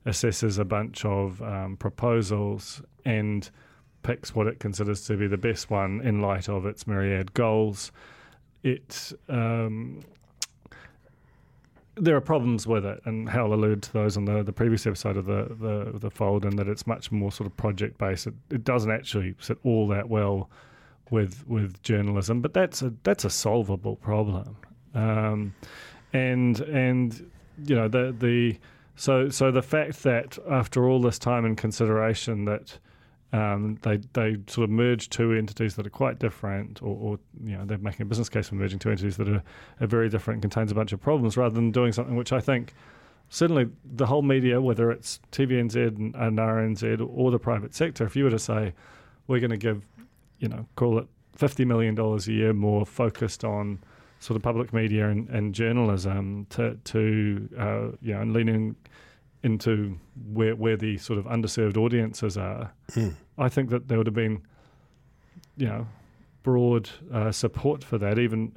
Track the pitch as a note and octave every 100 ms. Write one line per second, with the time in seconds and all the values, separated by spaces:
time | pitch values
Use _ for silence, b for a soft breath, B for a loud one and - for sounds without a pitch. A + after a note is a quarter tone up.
0 | - G2 A#2 F#2+ A2+ G2 G2 G#2 A2 -
1 | G#2+ G2 G2 F#2 A2 G2 F#2+ F#2+ A2+ -
2 | B2 A#2 G2 G#2 G#2 G2+ - - - _
3 | - A2 G#2 G#2 - b b b _ _
4 | - A#2+ - A2+ G#2+ - G#2 G2 G#2 G#2
5 | - G2+ G#2 G2 A#2 G#2+ - G#2 G2 G2+
6 | B2+ G#2 G2+ F#2+ F#2 G2+ G2 - - G2+
7 | G2 F#2+ F#2 - A#2 A2 G#2+ G2+ - B
8 | B B B B _ _ C3 B2+ - -
9 | - - - B2+ A2+ A#2 A2+ A2 B2 C3+
10 | - _ _ _ - _ - B B B
11 | B B B B B B _ _ _ -
12 | E3 D3 C#3+ D#3 B2 A#2 A2 A2 G2 -
13 | - A2 A2+ B2 A2 G#2+ G#2+ G#2 - A2
14 | G#2 G2+ G2+ G#2 G2+ - A#2 A2+ A2+ F#2
15 | G#2 G2 F#2+ G2+ - A2+ A2 G#2 G#2 A2
16 | G#2+ - G2+ G2+ G2+ G2+ G2+ G#2+ - -
17 | - G#2+ G2+ - G2+ - G#2+ G2 G#2+ -
18 | G2+ F#2+ A#2 A2 - C3+ A2 B2 A2 A2
19 | - G#2+ F#2 F#2 - A#2 B2+ A2+ G#2 G2+
20 | A2 A2 G2+ G2 F#2 B B B B B
21 | - A2+ G2 F2+ - A2+ G2+ F2 - G#2
22 | G2+ G2+ F#2 A#2+ C#3 F#3+ F3+ - C3 A2+
23 | G3 G3+ G2 - A2 A#2 G2+ F#2+ G#2 G#2
24 | G#2 G#2+ G#2 F#2 - G#2+ - - - A#2+
25 | A2 A2 G#2+ G#2+ G#2 - B B B B
26 | - C3+ B2+ B2+ B2 A2 C#3+ C#3+ B2+ B2+
27 | B2 A2+ - - - - D3 B2 A2 B2
28 | B2+ A#2 A#2+ A#2+ A#2+ G#2 B B B -
29 | - C3 C3+ - C3+ B2+ B2+ D#3 D#3 -
30 | C#3+ A#2+ - - - C3+ A#2+ C3 B2 C3
31 | B2 - A#2+ A#2+ A2+ A2 A2 G2+ A2+ A2
32 | A2 A2 - G#2+ G#2 G#2 - - b b
33 | b b _ A2 G#2+ G2+ G#2+ A2 A#2 G#2
34 | G#2 B2 A2 A2 G2+ - A2 A2 B2 A#2+
35 | - - A#2 A2+ A2 - A2 G#2 G#2 -
36 | C3+ A#2+ A#2 - G2+ G2 G#2+ G#2+ G#2+ G#2
37 | G#2+ G#2 - - A2+ G2 G2 G#2 G2+ -
38 | G#2 A2 A2+ G#2+ - G2 G2 F#2+ G#2+ G#2
39 | G2+ F#2 G2+ G#2 B B B - A2+ A#2
40 | A2+ G#2+ - A2+ G#2 A2 G#2+ G#2 A2 G2
41 | - D3+ A#2 A#2+ B2 A2+ A#2 A#2 A#2+ A2
42 | B2 A#2+ A#2 C3 - B2+ A#2+ B B B
43 | B B _ - E3+ D#3 A#2 - - A#2+
44 | A#2+ C#3+ C#3 C3+ B2+ B2 C3 A2+ A#2 A#2+
45 | - - - - C3+ B2+ A#2 A#2 A#2+ G#2+
46 | A2 A#2 A2+ A2 A2 A2 A2 G#2 A2+ A2+
47 | A#2+ - B2+ A#2+ - A2 G#2+ - E3 -
48 | A2+ C3+ C3+ A2 - A2 G#2 B B B
49 | B B - B2+ A#2+ A2+ A2+ G#2 - -
50 | - _ _ _ A2 A2+ A2 - A#2+ A2+
51 | - _ _ - C#3+ - B2+ A#2 A2+ G#2+
52 | A2 G#2+ F#2+ A2 A2 G#2 G#2 G#2 G#2+ -
53 | A#2 - A2 - A2 G#2 G#2 G2+ B B
54 | B B - A2 A#2 A2+ A2+ A2+ A2 G#2+
55 | G#2 G#2 A2+ A#2+ G#2 G2+ A2+ A#2+ A2+ G2
56 | F#2+ G2 G2 G2+ G2+ - A#2 A2+ - A2+
57 | A2 G#2+ G#2 G2+ G#2+ - G#2 G#2+ A2+ A2
58 | A2 G2+ A2+ A2+ A2+ A2 A2 A2 B B
59 | B B B _ A#2+ A2 A#2 G#2+ G#2 F2
60 | - - A2 G#2+ A2 A2 A2+ A2 A2 G2
61 | - G#2 G2+ A#2 G#2+ - G#2+ G#2 A2+ A#2
62 | A2+ - A2 F#2+ F#2+ G2+ G#2 - - -
63 | G#2+ D#2 - - B2+ C#3 B2+ A#2+ - A2+
64 | A2 G#2+ A2 G#2+ b b b b b b
65 | b b b - - - B2 A2 A2+ b
66 | b b b _ C3 B2 A#2+ A#2+ G2 -
67 | E3 A#2+ G#2+ G2+ A2+ - C3+ D3+ - A#2
68 | G2+ A2 A#2+ A2 A2+